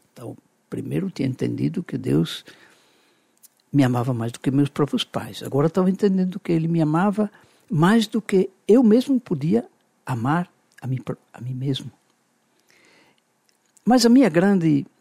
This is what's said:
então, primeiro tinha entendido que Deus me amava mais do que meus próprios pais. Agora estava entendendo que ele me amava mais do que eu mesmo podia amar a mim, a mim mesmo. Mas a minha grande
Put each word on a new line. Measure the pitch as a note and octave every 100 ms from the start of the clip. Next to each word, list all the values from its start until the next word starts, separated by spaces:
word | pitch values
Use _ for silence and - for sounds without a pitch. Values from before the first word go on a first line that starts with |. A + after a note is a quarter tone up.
| _
então, | - A#2 - _ _ -
primeiro | - A#2+ D3 F#3+
tinha | - C3+
entendido | B2+ A#2+ A#2+ C#3+ E3
que | E3+ C3
Deus | A#2+ D3 E3 - - - _ _ _ _ _ _ _ _ - _ _
me | C#3
amava | B2+ B2 B2
mais | A#2 A#2
do | -
que | -
meus | C3+ C#3+
próprios | - C#3+ B2
pais. | - - - -
Agora | A#2+ C3+ D#3+
estava | F#3+ F#3
entendendo | F#3 G3+ F#3+ F#3 F3+
que | -
ele | E3 E3
me | E3+
amava | D3+ D#3+ G#3 G3+ G#3 _ _ _ -
mais | D3+ F3 A3+ G#3
do | A3+
que | - F#3+ - _ -
eu | A#3+
mesmo | A3+ A#3 B3+ C4
podia | - D3 D#3 A3 - _ _ _
amar | - A#2+ B2+ E3 F3 _ _ _
a | B2+
mim, | C3 - B2 _
a | -
mim | A#2+
mesmo. | C3 C#3 C3+ B2+ - _ _ _ _ _ _ _ _ _ _ _ _ _ _ _ _ _ _
Mas | G3+ B3
a | A3+
minha | B3+ A3
grande | D#3+ G3 G3 D#3+ C#3+ - _